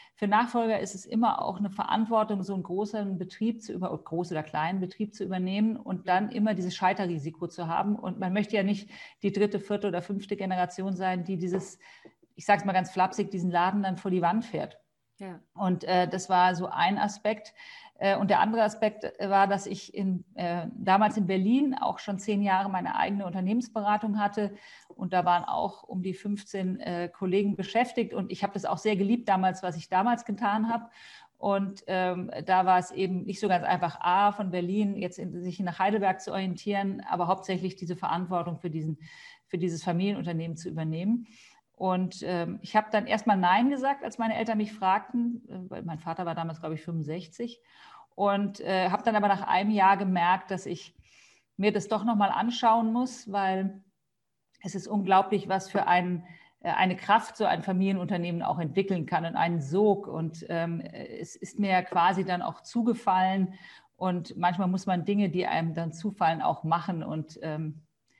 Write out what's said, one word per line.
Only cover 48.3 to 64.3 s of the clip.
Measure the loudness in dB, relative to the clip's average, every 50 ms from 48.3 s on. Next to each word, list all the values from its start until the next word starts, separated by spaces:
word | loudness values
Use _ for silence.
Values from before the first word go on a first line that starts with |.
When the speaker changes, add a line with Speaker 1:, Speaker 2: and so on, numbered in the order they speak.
| 2 2 0 -2 -4 -4
Speaker 1:
äh, | -4 0 2 2 2 2
habe | 2 0 2
dann | 2 2
aber | 4 4 4
nach | 2 2 0 2
einem | 2 2 4 4
Jahr | 4 6 6 6 6
gemerkt, | 6 4 2 2 4 4 4 4 2 0 -4
dass | -6 -6 -4
ich | -6 -8 -8 -10 -16 _ _ -20 _ _ _ -20 _ _ _ _ _ _
mir | 0 2 2 2
das | 2 0 0
doch | -2 0 2
nochmal | 2 4 4 4 4 4
anschauen | 2 0 0 0 4 6 6 6 6 4 2 2
muss, | 0 0 -2 -4 -10 -10 -4 -2
weil | 0 2 2 2 2 0 -2 -2 -6 -18 _ _ _ _ _ _ _ _ _ _ _ _ _ _ _ -10
es | -8 -8
ist | -6 -6 -2
unglaublich, | -2 0 4 6 6 6 6 4 2 -2 0 0
was | -2 -2 -2 -2
für | -2 0 4
ein, | 4 4 4 4 2 -2 -4 -6 -10 -20 -20 -20 _ _ _
äh, | -4 -2
eine | 0 2 2 2 0
Kraft | 0 2 4 4 4 2 0 -4 0
so | 2
ein | 2 2 0 0
Familienunternehmen | 0 0 2 2 2 0 0 -2 -2 -2 -2 -2 -2 -2 -2 -2
auch | -2 -2 -2
entwickeln | -2 -2 0 0 0 0 0 -2 -2
kann | -2 -2 -2 -2
und | -2 0
einen | 0 0 2 0 0 -2
Sog. | 0 2 4 6 6 4 4 0
Und, | -6 -6 -4 -4 -6 -6 -8 -8 -6
ähm, | -4 -2 -2 -2 -4 -6 -8
es | -10 -12 -12 -12 -12 -12 -12 -12 -14 -14
ist | -14 -16 -8 -2 0
mir | 2 4 4 2
quasi | 2 2 2 4 4 4 4 2 0
dann | 0 -2 -2 -4
auch | -6 -8 -10
zugefallen. | -10 -6 -2 0 2 2 2 2 2 2 2 4 4 2 2 2 0 0 -2 -8 -20 -20 -20 -20 _ _ _
Und | -4 -2 -2 -2 -2 -4 -8